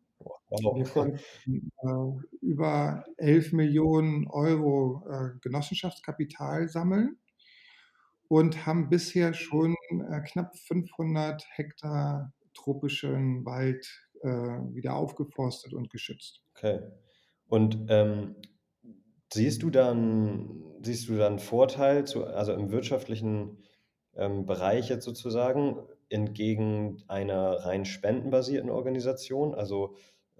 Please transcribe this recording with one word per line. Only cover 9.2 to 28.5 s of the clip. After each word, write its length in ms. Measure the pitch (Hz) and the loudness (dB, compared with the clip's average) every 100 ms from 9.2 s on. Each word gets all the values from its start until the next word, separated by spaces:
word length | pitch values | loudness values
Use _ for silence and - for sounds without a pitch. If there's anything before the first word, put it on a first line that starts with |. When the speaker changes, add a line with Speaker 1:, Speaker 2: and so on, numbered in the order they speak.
| 170 | 2
Speaker 2:
schon, 420 | 160 - 151 165 170 - | 0 -2 2 2 0 -4
äh, 320 | 170 - 151 | -6 -4 -6
knapp 360 | 151 180 175 - | -4 -4 -6 -8
fünfhundert 880 | - 175 175 - 160 156 151 151 - | -4 -4 -4 -4 -2 0 -2 -4 -10
Hektar 840 | - 147 - 151 147 143 143 135 - _ | -10 -10 -8 -6 -2 -2 -2 -6 -14 _
tropischen 920 | - - 139 143 139 139 135 131 127 120 | -10 -6 -2 -2 -2 -2 0 0 0 -4
Wald, 420 | 127 131 127 - - _ - | -2 0 -2 -8 -20 _ -8
äh, 60 | 131 | -4
wieder 680 | 123 120 123 127 123 127 131 | -2 -4 -6 -8 -6 -4 -2
aufgeforstet 800 | 147 147 143 - 127 - - | -4 -4 -6 -4 -4 -4 -10
und 160 | 127 117 | -10 -8
geschützt. 540 | 117 - - - - _ - | -10 -12 -12 -16 -20 _ -4
Speaker 1:
Okay. 260 | 107 98 - - _ _ _ _ - | -2 -2 -4 -18 _ _ _ _ 0
Und, 380 | 110 110 110 110 | 4 4 2 4
ähm, 460 | 107 107 104 101 - - _ _ _ 117 - _ _ - | 4 6 2 -4 -12 -20 _ _ _ -20 -20 _ _ -6
siehst 300 | 107 131 113 | 2 2 2
du 60 | 165 | 2
dann, 920 | 131 123 117 113 110 107 101 - 78 80 85 | 6 6 4 2 2 2 -2 -8 -12 -16 -10
siehst 240 | 110 117 - | -6 -4 -2
du 80 | 110 | 2
dann 240 | 104 101 | 2 2
Vorteil 640 | - 117 135 - 139 143 139 | 0 4 4 4 4 4 2
zu, 200 | 113 - | -4 -4
also 260 | 92 104 | -2 0
im 180 | 95 98 | 0 0
wirtschaftlichen, 920 | 113 - 131 - 110 110 107 104 - _ _ _ _ _ | -2 0 -2 -2 -4 -2 -2 -4 -12 _ _ _ _ _
ähm, 320 | - 98 98 92 | -6 -4 -2 -2
Bereich 440 | 90 92 117 117 | 0 2 2 0
jetzt 160 | 117 123 | -4 -6
sozusagen, 720 | 113 123 117 127 139 143 - - - - | -8 -4 0 0 2 0 -2 -12 -18 -6
entgegen 920 | 107 107 107 110 107 107 107 104 95 - | -2 -2 -2 0 0 0 0 -4 -8 -8
einer 580 | 98 98 95 95 90 90 | -4 -2 0 0 0 -2
rein 200 | 98 98 | -2 -4
spendenbasierten 840 | - 104 123 131 127 120 | -4 -2 0 2 0 2